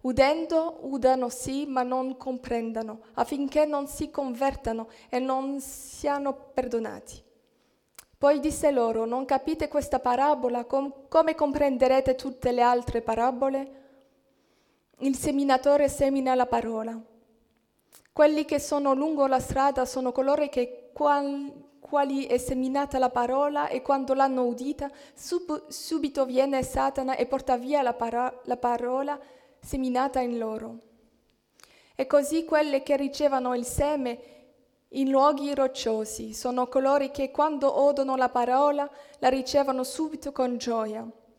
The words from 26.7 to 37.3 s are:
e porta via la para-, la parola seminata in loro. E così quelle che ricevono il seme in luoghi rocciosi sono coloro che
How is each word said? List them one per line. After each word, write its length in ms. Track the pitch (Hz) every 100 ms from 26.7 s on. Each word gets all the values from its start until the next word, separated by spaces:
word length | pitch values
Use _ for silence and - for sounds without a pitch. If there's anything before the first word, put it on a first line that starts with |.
| 269 269 277 262 262
e 80 |
porta 320 | - 269 269 254
via 240 | 247 294
la 140 | 254
para-, 440 | 240 233 240 254 254
la 140 | - 240
parola 600 | 247 240 247 254 277 285 - - _ _
seminata 640 | - 277 262 247 254 262
in 160 | 247 233
loro. 420 | 220 220 226 226 - _ _ _ _ _ _ _ - _ _
E 120 | _ 262
così 380 | 294 285 320
quelle 380 | 320 311 302 277
che 160 | 277 277
ricevono 560 | 277 277 294 269 254
il 100 | 247
seme 760 | 240 - 294 302 247 233 - - _ _ _ _ _
in 140 | - 269
luoghi 460 | 269 277 285 285
rocciosi 800 | 285 269 262 - 220 214 - 220
sono 320 | 214 247 254 247
coloro 420 | 269 269 285 269
che 180 | 277 269